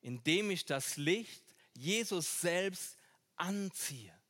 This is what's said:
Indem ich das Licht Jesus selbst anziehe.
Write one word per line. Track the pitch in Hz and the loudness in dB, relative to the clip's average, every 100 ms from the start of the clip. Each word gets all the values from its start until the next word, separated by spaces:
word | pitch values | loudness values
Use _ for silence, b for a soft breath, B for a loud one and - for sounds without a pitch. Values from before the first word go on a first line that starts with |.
Indem | 123 123 135 175 208 | -8 -2 4 4 4
ich | 180 | -2
das | - 139 - - | 0 -2 -2 0
Licht | 143 202 226 - - b b | 2 2 0 -14 -20 b b
Jesus | - 139 214 226 185 151 - | -8 0 2 2 0 0 0
selbst | 170 175 196 185 - - b b _ - | 2 4 2 -2 -10 -12 b b _ -6
anziehe. | 175 202 196 - - 135 101 - _ | -2 0 -2 -4 -6 -6 -14 -18 _